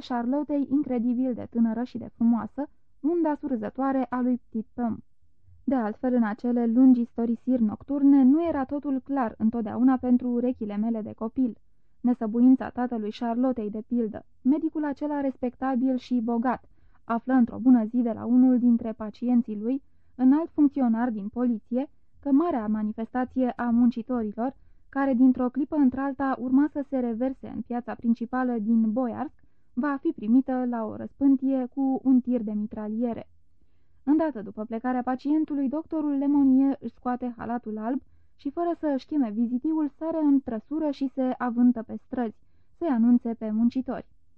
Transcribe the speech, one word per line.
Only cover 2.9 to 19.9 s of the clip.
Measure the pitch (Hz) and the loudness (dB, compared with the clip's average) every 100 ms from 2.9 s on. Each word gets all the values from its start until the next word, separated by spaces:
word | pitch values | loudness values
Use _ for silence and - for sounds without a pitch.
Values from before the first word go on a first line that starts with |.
| - | -6
unda | 285 349 311 | -2 0 0
surzătoare | 294 294 240 208 - 269 269 254 | -2 -4 -4 -4 -4 -2 0 -2
a | 254 | -2
lui | 247 247 - | -2 -2 -4
Petit | 220 - | -10 -8
Pom. | - 240 - - - - - - - | -6 -6 -6 -12 -20 -20 -20 -20 -10
De | - | -2
altfel, | 269 214 220 254 | -2 -2 -4 0
în | 247 | 0
acele | 220 208 247 240 233 | 0 -2 -2 0 2
lungi | 226 262 247 | 6 6 6
istorisiri | 233 - 233 226 - 254 | 2 -4 -4 -4 -2 0
nocturne, | 214 - - 285 277 277 | 0 -2 -6 2 6 8
nu | 254 302 339 | 6 4 2
era | 294 | -2
totul | 269 285 285 269 | -4 -6 -4 -6
clar | - 277 226 - | -4 -4 -4 -2
întotdeauna | 220 233 214 220 254 254 | -2 -2 -4 2 2 2
pentru | 254 247 247 | 2 2 2
urechile | 240 247 247 208 208 | -2 -2 -4 -6 -4
mele | 226 226 | -4 -4
de | 214 | -8
copil. | 214 226 - 254 - _ - _ - | -8 -6 -2 -4 -4 _ -20 _ -4
Nesăbuința | 240 247 220 233 254 262 208 | -2 0 -2 4 6 6 2
tatălui | - 247 233 208 | -6 -6 -4 -8
Charlottei, | - 233 233 262 254 208 | -6 -4 -2 -2 -2 -6
de | 214 - | -8 -4
pildă, | 240 220 - - - | -2 -2 -6 -16 -2
medicul | 254 311 320 320 | 0 2 0 -4
acela | 294 269 294 285 | -4 -4 -4 -2
respectabil | 269 - 247 - 262 247 262 254 | -4 -4 -6 -4 -2 0 0 -2
și | - 247 | -2 -2
bogat, | 226 233 247 - - _ - - | 0 -2 -2 -4 -8 _ -20 -14
află | - 233 - | -4 -4 2
într-o | 262 233 202 | 2 2 2
bună | 240 247 | 4 4
zi | 220 247 | 4 -2
de | 233 | -2
la | 208 | -2
unul | 220 254 254 247 | 2 4 6 4
dintre | 240 233 226 | 4 2 0
pacienții | - 214 - 240 240 220 208 | -8 -12 -6 0 0 0 -4
lui, | 220 277 - | -4 -6 -8